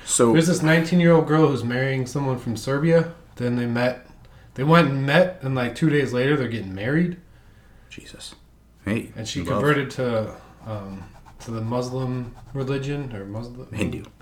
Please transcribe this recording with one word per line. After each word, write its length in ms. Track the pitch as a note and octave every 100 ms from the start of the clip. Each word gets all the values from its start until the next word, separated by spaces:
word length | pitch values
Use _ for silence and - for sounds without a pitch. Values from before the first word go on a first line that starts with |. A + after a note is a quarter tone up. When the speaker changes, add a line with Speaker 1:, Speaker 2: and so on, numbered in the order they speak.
Speaker 1:
So 280 | - - A#2+
Speaker 2:
There's 160 | A#2 E3+
this 140 | E3+
nineteen-year-old 640 | D#3 D#3+ E3 F3+ E3+ E3 D#3
girl 200 | D#3 D3+
who's 160 | B2+
marrying 420 | A#2 B2 C3+ C3+ B2+
someone 320 | D3 C3+ B2+
from 180 | A#2+ A2+
Serbia. 560 | - C#3 E3 E3 E3 - - -
Then 200 | B2 A#2+
they 100 | A#2+
met. 400 | A#2+ B2 - - - - - -
They 100 | -
went 240 | C#3+ E3 D3
and 160 | C#3 C3+
met, 320 | D#3 F#3 -
and, 120 | C3+
like, 200 | C3 A#2+
two 140 | A2 D#3+
days 240 | D3 B2+
later 240 | B2 C3+ D3
they're 120 | A#2
getting 260 | A2+ F#2+
married. 420 | F#2+ A2+ D#3 F3 F3 - - - - _ - -
Speaker 1:
Jesus. 460 | - - - - - - _ _ _
Hey, 280 | G2 A2+ - -
Speaker 2:
And 100 | A2+
she 140 | -
Speaker 1:
love. 80 | E2+ -
Speaker 2:
converted 300 | C#3+ C#3+ C3
to, 380 | - B2 A2+ G#2+ - - - -
um, 380 | G#2 G2 G2 F#2 - - -
to 100 | -
the 100 | A2+
Muslim 720 | A2 B2 B2 C3 B2+ B2+ A#2 - -
religion 600 | C#3 B2+ C3+ C3+ C#3+ C3
or 100 | G#2+
Muslim 440 | G2 G#2+ A#2+ B2 C3
Speaker 1:
Hindu. 320 | - F2+ D#2 - -